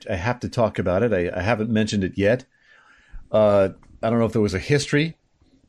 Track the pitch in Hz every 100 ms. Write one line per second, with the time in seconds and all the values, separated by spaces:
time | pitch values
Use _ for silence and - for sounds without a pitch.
0 | - 92 110 120 110 - 110 - 92 92
1 | 117 95 87 - 95 113 113 110 107 104
2 | 92 - 101 127 - _ _ _ _ _
3 | _ - - 107 104 101 95 - - -
4 | 113 117 113 117 104 92 - 143 - 147
5 | 160 - _ _ _ _